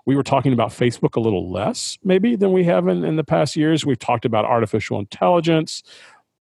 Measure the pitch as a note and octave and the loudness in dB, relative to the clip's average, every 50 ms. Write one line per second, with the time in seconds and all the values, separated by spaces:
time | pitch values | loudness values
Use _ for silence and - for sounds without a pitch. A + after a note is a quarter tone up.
0 | - C3 C#3 C#3 C3 - C#3 C3+ B2+ C#3 B2+ A#2 A2 G#2+ - - B2 B2 - - | -2 0 0 0 0 2 0 2 2 2 2 2 0 -2 0 0 0 0 0 0
1 | F3 C3 - B2 A2 A2+ G2+ F2 F2 F2+ F2+ F#2 G#2+ - A#3+ - - - - - | -2 -2 0 0 0 0 0 -2 -2 -4 -6 -4 -4 -4 -4 -6 -8 -10 -10 -6
2 | - F#3 F#3 F#3+ G3+ A#3+ A#3+ F#3+ G3+ F#3+ F#3 F#3 F3 E3+ F#3 F3+ F3 F#3 F3+ F3 | -2 0 2 2 2 0 0 0 0 2 2 2 2 2 2 2 2 0 0 0
3 | E3 E3 D#3 D#3 C#3+ - D#3+ E3 D#3 C#3 - D#3+ D3+ D#3 E3 C#3 - D3 B2 - | -2 -2 -2 -2 -2 0 0 0 0 0 0 0 2 2 2 0 0 -2 -2 -2
4 | - - A#2+ A#2 - A#2+ A2 G#2+ A2 A2+ A#2+ A#2 A2 - - G#2+ - - A#2+ G#2 | -2 -2 -2 -2 -2 0 0 0 0 2 2 0 0 0 -2 -2 -2 -4 -4 -6
5 | G#2 - - - - F3+ F3 F3 D#3 E3 E3 D#3+ D#3+ - - - - - - - | -6 -8 -4 0 2 2 4 4 2 2 2 0 0 -2 -8 -14 -16 -18 -20 -20
6 | - - - _ _ _ _ _ | -20 -20 -20 _ _ _ _ _